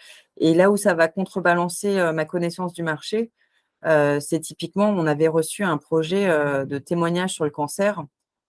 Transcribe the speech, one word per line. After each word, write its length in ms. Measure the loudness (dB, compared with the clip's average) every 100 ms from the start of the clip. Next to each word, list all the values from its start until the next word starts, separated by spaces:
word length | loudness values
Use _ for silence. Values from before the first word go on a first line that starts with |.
| -20 -20 _ 0
Et 160 | 4
là 180 | 6 6
où 60 | 4
ça 160 | 2
va 160 | 2 0
contrebalancer, 920 | 0 -6 -2 0 0 0 -4 -2 0
euh, 140 | 0
ma 140 | 0 -4
connaissance 480 | -2 -4 -4 -8
du 80 | -6
marché, 480 | -6 -6 -4 -4 -4 _ _ _ _ _ 2
euh, 340 | 4 4 0
c'est 200 | -2 -4
typiquement, 500 | -6 -10 -8 0 0
on 160 | 2 0
avait 220 | 2 2
reçu 360 | 2 -2 -4
un 140 | -2 -2
projet, 500 | -2 -2 0 0 2
euh, 380 | 2 2 -2 -4
de 100 | -8
témoignage 560 | -4 -2 0 0 -4
sur 120 | -4
le 60 | -4
cancer, 540 | -4 -6 -2 -2 -2 -10 _ _ _